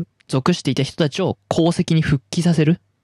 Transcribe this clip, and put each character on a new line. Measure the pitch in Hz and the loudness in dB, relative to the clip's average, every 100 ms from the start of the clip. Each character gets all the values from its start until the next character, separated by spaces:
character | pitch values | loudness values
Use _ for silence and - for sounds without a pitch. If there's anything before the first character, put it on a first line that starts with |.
| 170 _ - | -8 _ -4
属 | 170 - | -2 0
し | 180 | -2
て | - | -2
い | |
た | 127 | -2
人 | 131 - | -4 -2
た | 151 | -4
ち | - | 0
を | 170 - - | -4 -4 -4
皇 | - 165 | 0 2
籍 | 170 175 | 0 0
に | 165 | 0
復 | - 143 - | 2 -2 -2
帰 | - | -2
さ | 170 | 0
せ | 160 | 2
る | 151 175 _ _ | 2 0 _ _